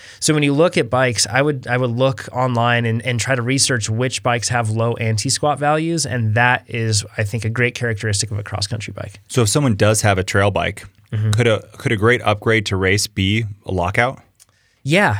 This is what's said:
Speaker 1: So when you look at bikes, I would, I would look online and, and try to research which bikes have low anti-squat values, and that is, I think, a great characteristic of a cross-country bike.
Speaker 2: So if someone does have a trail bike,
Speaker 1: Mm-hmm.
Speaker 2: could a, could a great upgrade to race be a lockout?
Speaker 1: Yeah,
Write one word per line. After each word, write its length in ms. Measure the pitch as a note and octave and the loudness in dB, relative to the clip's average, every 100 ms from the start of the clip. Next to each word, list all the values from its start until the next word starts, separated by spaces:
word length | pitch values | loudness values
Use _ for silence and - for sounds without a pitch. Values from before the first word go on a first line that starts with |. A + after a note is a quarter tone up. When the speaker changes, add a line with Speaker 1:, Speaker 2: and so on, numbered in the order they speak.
| - - | -20 -6
Speaker 1:
So 160 | - | 0
when 80 | D3+ | 2
you 100 | C#3+ | 2
look 240 | C#3 F3 F3 | 4 2 2
at 140 | A#2 | 0
bikes, 380 | B2 B2+ A2+ - | 2 0 0 0
I 120 | A#2+ | 0
would, 260 | D3 C#3 A#2+ | 0 -2 -4
I 80 | B2 | -2
would 160 | B2+ | 0
look 360 | A#2 C3 C3+ - | 2 0 0 -6
online 540 | B2 B2+ A#2+ A#2 A#2+ A#2 | -2 0 2 2 2 2
and, 140 | A2+ B2+ | 0 -2
and 140 | A#2+ | -2
try 160 | A#2 C3+ | 0 0
to 60 | |
research 460 | A#2 C3+ - B2+ G#2+ | 0 0 0 0 -2
which 360 | A2 B2+ - | -2 -2 -2
bikes 240 | B2+ A#2+ - | -2 -2 0
have 200 | B2 A2 | -2 -2
low 260 | A2 A#2 | 0 -2
anti-squat 640 | A#2 A2+ G#2+ C3+ - D3+ C#3 | -2 -2 -2 -2 -2 -2 0
values, 460 | D3 D#3 D#3+ E3+ C#3 | 0 0 0 -2 -2
and 260 | B2 A2 | -2 0
that 300 | A2 B2 B2+ - | 4 4 2 -2
is, 360 | A#2 A2+ A2 - - | -4 -2 -2 -4 -4
I 60 | |
think, 220 | G#2 A#2 | -4 -2
a 60 | A2 | -4
great 260 | A#2 B2 A#2+ | 0 0 0
characteristic 560 | A#2+ G#2+ A2 G2+ G#2+ | -4 -4 -2 -2 -4
of 60 | G#2 | -6
a 40 | |
cross-country 520 | G2+ - - G#2+ - | -8 -8 -6 -6 -8
bike. 260 | G2+ G2 - _ | -10 -12 -14 _
Speaker 2:
So 140 | - | 0
if 60 | A2 | 2
someone 280 | D3+ C#3+ G2+ | 2 2 2
does 240 | G#2 A2 | 2 4
have 180 | A2 F#2+ | 2 2
a 60 | |
trail 260 | F#2 G2+ G2+ | 0 2 2
bike, 340 | F#2 E2+ G2 - _ _ | 0 -4 -6 -14 _ _
Speaker 1:
Mm-hmm. 180 | A2 G#2+ | -4 0
Speaker 2:
could 160 | G#2+ A#2 | 2 2
a, 140 | G#2 - - | 2 -4 -8
could 140 | - | -2
a 40 | A2+ | 2
great 240 | G#2+ A#2+ | 4 4
upgrade 440 | - G#2 - A2 G#2 | 2 0 2 0 0
to 100 | F#2+ | 0
race 300 | F#2+ G2+ - | 2 2 0
be 380 | - F#2+ A2 A2 G2+ | 0 0 2 -2 -8
a 80 | - | -6
lockout? 480 | F#2 F2 G2+ B2 - - _ _ _ _ _ | -2 -2 0 -2 -4 -18 _ _ _ _ _
Speaker 1:
Yeah, 340 | C#3 E3+ G3 G2+ | 0 2 2 0